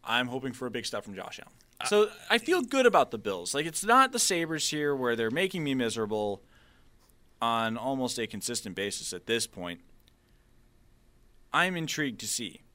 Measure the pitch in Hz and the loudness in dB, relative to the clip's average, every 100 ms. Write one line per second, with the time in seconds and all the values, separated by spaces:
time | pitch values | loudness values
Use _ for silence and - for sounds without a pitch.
0 | - 120 127 131 131 120 127 120 110 107 | 0 0 0 -4 -6 -8 -8 -6 -6 -8
1 | 104 95 - - - _ _ _ - 208 | -8 -12 -12 -14 -18 _ _ _ 2 4
2 | 208 - - 233 269 359 247 269 247 190 | 2 -2 0 0 2 0 2 6 6 6
3 | 131 110 101 95 87 139 160 160 202 247 | 4 0 -4 -4 -2 -2 -2 -4 4 6
4 | 262 254 - 175 165 160 - 151 147 139 | 6 4 2 2 0 -2 -2 0 0 2
5 | 123 117 113 139 185 185 147 131 117 113 | 2 2 0 0 0 0 -2 0 0 0
6 | 107 107 104 98 _ - _ _ - _ | -2 0 -2 -4 _ -20 _ _ -20 _
7 | _ _ _ _ 117 117 113 113 123 135 | _ _ _ _ 0 0 0 -2 -4 -2
8 | 123 120 110 107 104 117 101 90 98 - | -2 -2 -4 -6 -6 -6 -6 -4 -4 -4
9 | - 90 98 117 107 - 87 85 - - | -8 -10 -2 -2 -2 -8 -10 -10 -16 -20
10 | _ _ _ _ _ _ _ _ _ _ | _ _ _ _ _ _ _ _ _ _
11 | _ _ _ - _ 151 180 180 156 - | _ _ _ -20 _ 2 2 0 -4 -2
12 | 143 107 107 - 107 - _ | -4 -4 -6 -6 -6 -10 _